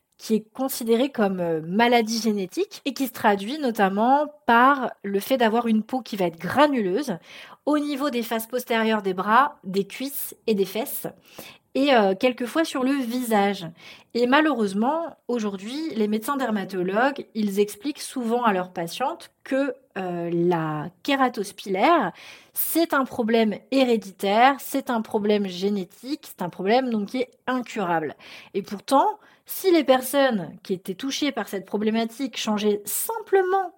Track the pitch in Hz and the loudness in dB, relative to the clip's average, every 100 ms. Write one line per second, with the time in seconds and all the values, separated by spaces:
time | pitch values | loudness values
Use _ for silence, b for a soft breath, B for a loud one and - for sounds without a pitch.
0 | _ _ - 220 - - 262 - 226 226 | _ _ -2 -2 -2 -6 -6 -4 0 2
1 | 269 269 202 185 170 160 160 190 240 240 | 2 2 0 0 -2 -2 -2 2 4 4
2 | 220 226 220 208 185 - 403 - - 233 | 2 -2 -2 -2 -4 -6 -6 -4 -8 -4
3 | 269 - 233 202 202 311 277 220 196 196 | -6 0 2 2 -2 -4 -4 0 0 2
4 | 233 277 294 - - 233 254 285 247 - | 2 2 0 -4 2 6 6 4 0 -6
5 | 202 196 - 269 233 226 233 220 214 262 | -4 -4 0 2 4 2 2 0 0 -6
6 | 226 202 180 165 175 240 302 269 196 196 | -6 -2 -2 -2 -4 4 4 4 0 -2
7 | 277 175 B B B B - 302 294 277 | -2 -6 B B B B 0 0 0 -2
8 | 285 240 226 226 220 247 233 226 220 220 | -2 -4 -4 -4 -4 -6 -2 0 2 0
9 | 196 185 196 226 285 - 190 190 196 - | 0 -2 2 4 4 0 -4 -4 -4 -6
10 | 269 - - - - 214 185 - 277 - | -8 -8 -12 -8 -2 0 0 -2 -6 -8
11 | - - B B B B _ 262 285 247 | -10 -12 B B B B _ 0 4 6
12 | 202 196 254 240 240 311 330 285 254 277 | 4 4 0 0 -4 -2 -2 0 0 0
13 | 240 247 240 220 202 196 165 B B B | -2 -4 0 2 2 0 -8 B B B
14 | B 233 240 277 311 247 202 196 233 320 | B -2 2 4 4 2 0 0 0 0
15 | 330 - - 240 214 196 202 277 320 220 | -4 -12 -6 -4 -2 -6 -8 -8 -6 -2
16 | 208 214 220 277 247 208 185 190 180 202 | 0 0 -2 -2 -2 -2 -4 -4 -2 2
17 | 269 277 - 220 208 196 208 - 285 294 | 2 0 -10 -4 -2 2 0 0 -10 -8
18 | - 269 233 240 240 185 185 185 170 - | -10 -6 -2 0 2 0 -2 -6 -8 -4
19 | 262 339 - _ - 269 277 - _ 190 | -4 -6 -14 _ -4 -2 -2 -6 _ -10
20 | 185 175 170 170 170 170 160 151 156 - | -6 -6 -2 0 2 2 -2 -4 -8 -10
21 | - 277 254 240 190 - 208 185 254 339 | -4 0 0 -2 -8 -10 -6 2 4 4
22 | 196 B B B B - - 320 330 294 | 2 B B B B -8 -2 0 2 2
23 | 262 - 220 226 220 190 - 269 254 233 | -2 -2 2 4 2 0 -2 2 4 2
24 | 190 - 196 208 254 269 - 277 262 233 | -2 -6 0 6 6 4 -2 -6 -2 -4
25 | 220 226 208 208 196 180 190 208 180 - | -2 -2 2 2 0 -2 -2 -2 -6 -12
26 | 247 294 - - 180 - 185 240 262 226 | -10 -10 -10 -8 -8 -4 2 2 2 -2
27 | 202 254 - _ - 254 240 233 180 170 | -4 -4 -6 _ -6 -4 -4 -6 -2 0
28 | 151 - B B B 196 196 196 - 269 | -2 -8 B B B -8 -8 -10 0 2
29 | 370 415 b b _ - 381 339 269 254 | 4 0 b b _ -4 2 4 4 2
30 | 247 285 269 220 160 - - 180 - 180 | 2 2 2 2 -4 -12 -8 -8 -6 -8
31 | 269 277 294 262 202 202 190 214 214 220 | -8 -2 -2 -2 -6 -8 -6 -2 0 0
32 | 226 - 269 - - 208 208 208 208 - | -2 -4 -8 -6 -2 0 2 0 -2 -6
33 | - 453 415 392 370 392 359 | -4 -6 0 2 4 0 -2